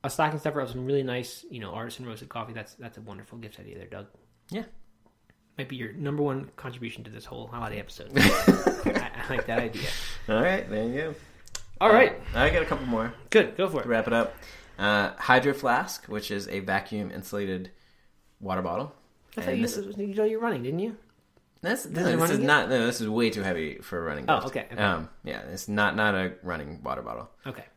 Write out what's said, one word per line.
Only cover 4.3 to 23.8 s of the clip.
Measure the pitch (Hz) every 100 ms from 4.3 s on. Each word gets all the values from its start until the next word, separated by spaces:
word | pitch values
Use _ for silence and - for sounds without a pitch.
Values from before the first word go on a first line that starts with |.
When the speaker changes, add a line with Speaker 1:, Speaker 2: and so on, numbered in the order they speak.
| _ -
Speaker 2:
Yeah. | 196 220 - - _ _ _ _ _ _ -
Speaker 1:
Might | 131
be | 131
your | 113
number | 156 143 147
one | 147 135 139 -
contribution | 131 123 120 120
to | 117
this | 110
whole | - 120 113
holiday | 120 113 107
episode. | - - -
Speaker 2:
<laughs> | 135
Speaker 1:
I, | - 640 - - - - - - 120
I | 120 113
like | 127 -
that | 117
idea. | 117 - 135 - - - -
Speaker 2:
All | 110
right, | 165 190 -
there | 107 113
you |
go. | 135 160 151 - - - - - -
Speaker 1:
All | 214
Speaker 2:
Uh, |
Speaker 1:
right. | 220 254 - -
Speaker 2:
I | - 143
got | 175
a | 156
couple | 143 127
more | 113 113 - -
Speaker 1:
Good, | 220 - -
go | 185
for |
Speaker 2:
to | 151
Speaker 1:
it. | 117
Speaker 2:
wrap | 113 113
it |
up. | 117 - - - - - -
Uh, | 101 104 98 -
Hydro | - 127 139
Flask, | 135 127 123 190 - -
which | 107 -
is | 101 -
a | 98
vacuum | 95 95 - 107 95
insulated | - 95 101 98 92 92 - _ _ _ _ _ _
water | 95 92
bottle. | 90 95 147 - _ _ _ -
Speaker 1:
I |
thought | -
Speaker 2:
And | 247
Speaker 1:
you, | 233
Speaker 2:
this | 208 196 202
Speaker 1:
you | 202
know | 196
you're | 214 220
running, | 233 151
didn't | 120 165
you? | 220 220 _ _ _ _ _ _
Speaker 2:
That's, | 175 262 -
Speaker 1:
Is |
Speaker 2:
no, | 160
Speaker 1:
it |
Speaker 2:
this | 180 -
Speaker 1:
running | 165
Speaker 2:
is | 143
Speaker 1:
yet? | 135
Speaker 2:
not. | 147 107
No, | 127 117
this | 120
is | 110
way | 110 113
too | 104
heavy | 98 85 78
for | 67